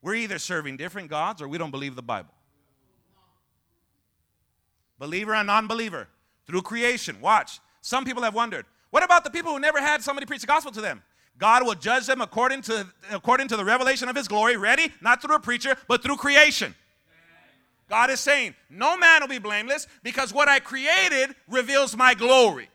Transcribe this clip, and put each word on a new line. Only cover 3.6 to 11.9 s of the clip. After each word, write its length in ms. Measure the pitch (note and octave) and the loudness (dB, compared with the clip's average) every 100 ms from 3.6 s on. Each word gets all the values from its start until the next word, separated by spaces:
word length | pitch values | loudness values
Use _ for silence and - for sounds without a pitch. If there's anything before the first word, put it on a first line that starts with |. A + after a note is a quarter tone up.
| _ _ _ _ _ _ _ _ _ _ _ _ _ _ | _ _ _ _ _ _ _ _ _ _ _ _ _ _
Believer 360 | C#3+ F3 G#3+ | -10 -8 -4
and 140 | A3 G3+ | -2 0
non-believer, 600 | G#3 G#3+ A3+ A3+ E3 G#2 _ _ _ _ | 0 0 -6 -6 -10 -14 _ _ _ _
through 160 | E3+ | -8
creation. 600 | F#3 A3+ A#3+ B3 - G#2 | -6 -4 -2 -2 -6 -8
Watch. 400 | C#3+ G#3+ - - _ _ | 0 0 0 -14 _ _
Some 240 | - B3 | -6 -6
people 200 | C4 B3 | -4 -4
have 100 | A#3+ | -4
wondered, 320 | G#3+ A#3 E3+ G#2+ _ _ | -2 -4 -6 -12 _ _
what 120 | B3+ | 0
about 220 | F4+ F4 | 4 4
the 60 | D4+ | 4
people 240 | E4+ E4+ | -8 -6
who 60 | C#4+ | -2
never 200 | D4 D4+ | -2 0
had 240 | C#4 D4+ | 0 -2
somebody 220 | A3+ C#4 C#4 | -2 -8 -8
preach 160 | C#4 | -10
the 60 | A3 | 0
gospel 260 | D4 D4 | 0 0
to 80 | G#3+ | -8
them? 200 | G#3+ B2 _ _ _ _ | -8 -8 _ _ _ _
God 280 | G3+ A#3 B3 | 4 4 4
will 100 | G3 | -2
judge 300 | F3 | 0